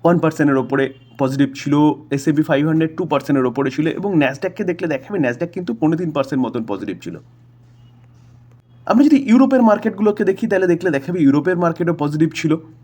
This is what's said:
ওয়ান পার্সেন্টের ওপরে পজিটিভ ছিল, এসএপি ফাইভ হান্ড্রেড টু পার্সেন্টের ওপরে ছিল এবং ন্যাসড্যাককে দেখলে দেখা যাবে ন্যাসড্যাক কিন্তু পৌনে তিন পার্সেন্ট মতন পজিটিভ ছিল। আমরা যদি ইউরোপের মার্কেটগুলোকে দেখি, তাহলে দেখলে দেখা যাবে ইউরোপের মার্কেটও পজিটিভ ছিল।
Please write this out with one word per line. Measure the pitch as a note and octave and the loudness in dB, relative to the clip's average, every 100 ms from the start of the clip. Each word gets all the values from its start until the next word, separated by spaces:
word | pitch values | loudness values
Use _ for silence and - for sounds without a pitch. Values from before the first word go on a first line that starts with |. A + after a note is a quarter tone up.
ওয়ান | E3+ E3+ | 4 2
পার্সেন্টের | D#3+ D#3 D3 C3+ | 0 2 2 2
ওপরে | B2+ C#3 C3+ - _ - | 0 -2 -2 -6 _ -4
পজিটিভ | C3 C3+ C3+ | -2 0 -2
ছিল, | C3+ - D3 D3+ - - | -2 -2 2 2 0 -6
এসএপি | C#3 D#3+ D3 | -4 0 0
ফাইভ | D#3 C#3+ D#3 | 0 0 2
হান্ড্রেড | D#3+ D#3+ D#3+ | 0 0 -4
টু | |
পার্সেন্টের | F3+ C#3+ - C#3 B2+ | -2 -2 0 0 0
ওপরে | B2 C3+ | -2 -4
ছিল | C3 D#3 | -2 -4
এবং | - G3 E3+ | -2 0 2
ন্যাসড্যাককে | C3 C3+ F#3 F#3 | 0 -2 -8 -4
দেখলে | F#3 E3+ F3 | -6 -4 -4
দেখা | C3+ | -6
যাবে | - G3+ | -6 -2
ন্যাসড্যাক | C3 B2 E3+ | -2 -2 -8
কিন্তু | F#3+ F3 | -6 -8
পৌনে | A2+ D#3 D#3+ | -2 0 0
তিন | F3 | -2
পার্সেন্ট | D3+ C3+ C3+ A#2+ | -4 -2 -2 -4
মতন | A#2+ | -4
পজিটিভ | G#2+ G2 G2+ F2+ | -6 -6 -6 -10
ছিল। | E2+ E2+ _ _ _ _ _ _ - _ _ _ - - - - _ _ - | -12 -16 _ _ _ _ _ _ -20 _ _ _ -20 -20 -20 -20 _ _ 0
আমরা | A3 | 2
যদি | D4 C#4+ G#3 | 4 4 4
ইউরোপের | A#3+ C4+ C4 | 4 6 4
মার্কেটগুলোকে | A3+ G#3 A3+ A3 G#3 G#3 | 4 2 0 0 0 2
দেখি, | F#3+ G3 A3+ | -2 -2 -2
তাহলে | G3 F#3 | 0 2
দেখলে | E3+ F3+ | 0 0
দেখা | C#3 C#3 | -2 -4
যাবে | F3+ | 2
ইউরোপের | C#3 C#3+ D3 F3 | 2 4 0 0
মার্কেটও | F3 E3 F3 | 0 0 -2
পজিটিভ | D3+ D3 D3+ D#3+ | -2 -4 0 -2
ছিল। | - D#3+ D#3+ - - | 0 -2 -2 -4 -20